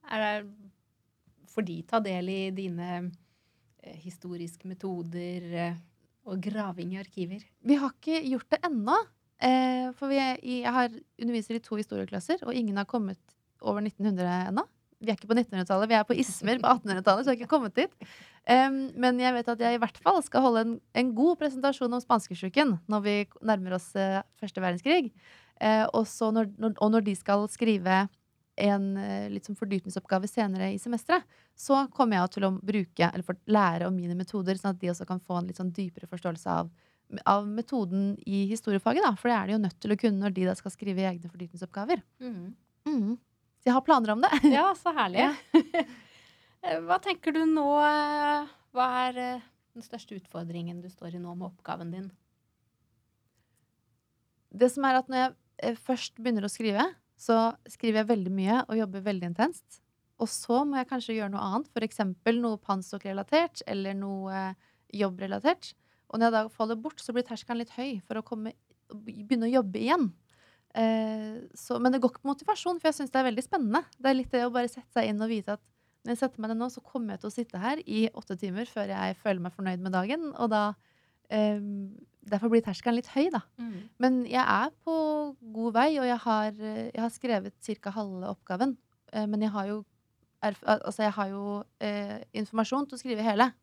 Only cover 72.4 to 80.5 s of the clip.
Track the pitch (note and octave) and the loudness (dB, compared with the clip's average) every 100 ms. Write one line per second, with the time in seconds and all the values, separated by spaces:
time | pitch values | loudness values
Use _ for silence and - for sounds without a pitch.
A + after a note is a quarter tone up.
72.4 | - G#4+ F4 F4 D#4+ D4+ C4+ C4 C4 A3 | -2 -2 0 0 0 0 -2 0 2 0
73.4 | - F#4+ A#3 A#3+ E4+ _ C4+ C4 B3 B3 | -2 -2 2 0 -2 _ 0 2 2 0
74.4 | B3 A#3+ A#3+ B3 - - A3+ G#3 A3 A3+ | 0 0 -2 -4 -6 -2 0 0 -2 -4
75.4 | F#3+ G#3 _ _ _ _ - A#3+ C4 B3+ | -4 -8 _ _ _ _ -6 -2 -2 -4
76.4 | A3 A3+ B3 B3+ - C4 A3+ F#3+ G#3+ G#3 | -6 -4 -4 -8 -10 -8 -6 -8 -8 -6
77.4 | A#3 F3+ G#3 D4+ - G#3+ A3 - - F#3 | -8 -4 -4 -4 -4 0 0 -2 -10 -8
78.4 | G3 F#3 A#3+ - G3+ G3 F#3+ F#3+ G#3+ F#3+ | -6 -6 -6 -6 -6 -4 -4 -2 -2 -2
79.4 | F3 - F#3+ F#3 F#3 F#3 F#3+ D4+ D#4+ - | -4 -6 -4 -4 -2 -2 0 -4 -6 -2
80.4 | A#3 | 0